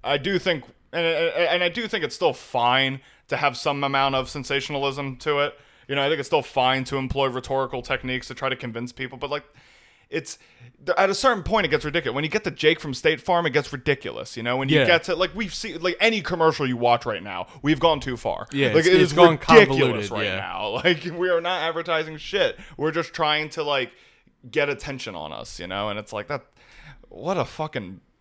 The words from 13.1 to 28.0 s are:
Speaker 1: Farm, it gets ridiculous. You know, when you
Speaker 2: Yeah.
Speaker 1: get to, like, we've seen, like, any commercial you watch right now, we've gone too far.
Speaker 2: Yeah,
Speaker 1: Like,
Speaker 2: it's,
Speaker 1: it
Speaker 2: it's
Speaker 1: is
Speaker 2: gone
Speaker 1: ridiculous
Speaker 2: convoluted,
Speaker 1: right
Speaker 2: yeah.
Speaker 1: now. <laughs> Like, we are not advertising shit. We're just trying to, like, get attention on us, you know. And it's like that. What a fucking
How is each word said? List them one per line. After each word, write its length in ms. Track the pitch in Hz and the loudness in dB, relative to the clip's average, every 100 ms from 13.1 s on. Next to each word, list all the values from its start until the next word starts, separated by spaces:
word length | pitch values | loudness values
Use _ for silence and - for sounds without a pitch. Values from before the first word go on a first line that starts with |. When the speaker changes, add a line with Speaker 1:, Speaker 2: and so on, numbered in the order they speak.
| 156 | 0
Speaker 1:
Farm, 260 | - 175 170 | 0 2 2
it 20 | |
gets 240 | 147 - | 0 -2
ridiculous. 640 | 139 147 139 90 57 - - | -6 -2 -2 -2 -10 -10 -6
You 60 | |
know, 140 | 120 127 | -2 -2
when 120 | 135 | 2
you 100 | 156 | 4
Speaker 2:
Yeah. 60 | 131 | 6
Speaker 1:
get 180 | 170 175 | 4 2
to, 100 | 165 | -2
like, 180 | 185 | -2
we've 200 | 175 208 | -2 -8
seen, 280 | - 220 160 | -6 -8 -4
like, 160 | 175 170 | -4 2
any 220 | 220 220 | 0 0
commercial 460 | 151 175 160 - 135 | -4 2 2 2 -2
you 100 | 120 | 0
watch 280 | 120 120 - | 2 2 0
right 180 | 104 | -6
now, 240 | 101 92 90 - | -8 -10 -10 -6
we've 160 | 139 151 | -2 4
gone 200 | 165 151 | 4 2
too 160 | 135 120 | -2 -6
far. 320 | 110 - - | -4 -6 -6
Speaker 2:
Yeah, 160 | 139 135 | 0 4
Speaker 1:
Like, 120 | 160 | 4
Speaker 2:
it's, 80 | 160 | 6
Speaker 1:
it 40 | 180 | 6
Speaker 2:
it's 80 | 180 | 6
Speaker 1:
is 20 | |
Speaker 2:
gone 180 | 151 165 156 | 8 8 8
Speaker 1:
ridiculous 280 | - 160 196 | 8 10 10
Speaker 2:
convoluted, 440 | 135 131 110 104 | 4 2 0 -4
Speaker 1:
right 140 | 107 104 | -4 -4
Speaker 2:
yeah. 100 | 95 | -4
Speaker 1:
now. 320 | 92 90 104 | -6 -6 -6
<laughs> 140 | 113 | -2
Like, 220 | 180 165 165 | 0 0 -4
we 240 | 170 180 | -4 -2
are 120 | 170 | 0
not 220 | 170 185 | 0 -2
advertising 540 | 160 165 165 160 156 156 | -2 -4 -2 -2 -2 -8
shit. 420 | - 196 151 - - 151 | -6 0 0 0 -14 -4
We're 140 | 151 | -2
just 220 | 160 160 | -2 -4
trying 360 | - 156 151 156 | -2 0 0 -2
to, 120 | 165 | -6
like, 280 | 147 139 123 - _ _ _ _ 123 | -2 -2 -2 -8 _ _ _ _ -6
get 180 | 151 143 | -2 0
attention 460 | 139 - 131 - 90 | -2 -6 -10 -10 -10
on 160 | 76 | -10
us, 260 | 62 - - | -10 -12 -12
you 80 | 87 | -8
know. 220 | 95 107 | -4 -4
And 80 | 104 | -6
it's 160 | 104 | -8
like 140 | 107 104 | -10 -6
that. 180 | 143 _ _ _ - 151 139 - | -8 _ _ _ -20 -20 -20 -20
What 280 | - 139 185 | -12 -6 -4
a 80 | 131 | -4
fucking 540 | - 156 - 92 92 | -6 -8 -8 -10 -16